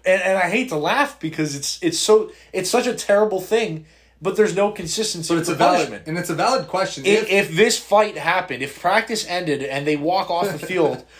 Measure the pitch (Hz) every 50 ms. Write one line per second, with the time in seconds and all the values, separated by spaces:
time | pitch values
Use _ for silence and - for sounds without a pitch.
0 | - 185 185 196 180 190 190 190 180 170 196 254 247 - 160 151 147 175 226 269
1 | 285 277 - - 160 160 160 156 156 147 143 139 - - - - 180 165 165 -
2 | - - 214 220 202 - - - - _ - 185 180 - - 247 247 247 214 -
3 | - - 202 208 214 208 190 185 180 - 214 233 220 175 160 156 - - _ _
4 | _ _ _ _ 156 190 190 214 208 175 165 196 202 214 208 - 170 160 - 220
5 | 214 - - 170 160 - 170 160 160 180 156 139 175 180 180 175 151 123 107 101
6 | - 156 160 180 175 - 160 151 196 233 262 226 156 - - 185 190 190 - 143
7 | 135 196 208 220 208 - 190 196 185 - 160 180 220 240 233 - - - 202 208
8 | 214 208 - 151 147 165 180 185 180 - 131 120 131 - - - - 175 196 226
9 | 220 - 226 202 - - 175 180 180 156 139 131 139 139 135 143 143 151 151 143
10 | 147 165 185 190 185 - 175 175 196 196 160 156 151 - 185 175 156 135 127 -
11 | - _ -